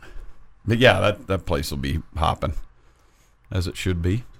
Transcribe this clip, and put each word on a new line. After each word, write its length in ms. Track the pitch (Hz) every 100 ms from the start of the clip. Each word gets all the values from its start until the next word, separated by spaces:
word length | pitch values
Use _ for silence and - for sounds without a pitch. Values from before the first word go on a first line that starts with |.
| - - - - - - -
But 120 | 113
yeah, 220 | 123 95
that, 260 | 101 85 -
that 200 | 95 -
place 240 | 78 71
will 80 | 71
be 240 | 67 78 - -
hopping, 380 | 80 - - - - - - _ _ _ _ _ -
as 160 | 95 90
it 100 | -
should 240 | - 87
be. 240 | 87 107 - -